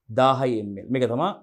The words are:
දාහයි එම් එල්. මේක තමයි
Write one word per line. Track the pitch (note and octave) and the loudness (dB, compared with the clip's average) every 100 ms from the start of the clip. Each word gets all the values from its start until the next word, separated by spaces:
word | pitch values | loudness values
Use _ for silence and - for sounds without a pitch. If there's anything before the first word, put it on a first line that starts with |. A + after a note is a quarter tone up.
| - | -6
දාහයි | A2+ C3 B2+ B2+ A2 | 2 4 4 0 -2
එම් | G#2 | -4
එල්. | G2 - | -10 -4
මේක | C3 | 0
තමයි | A#2+ A#2+ F3+ - | 0 0 -2 -4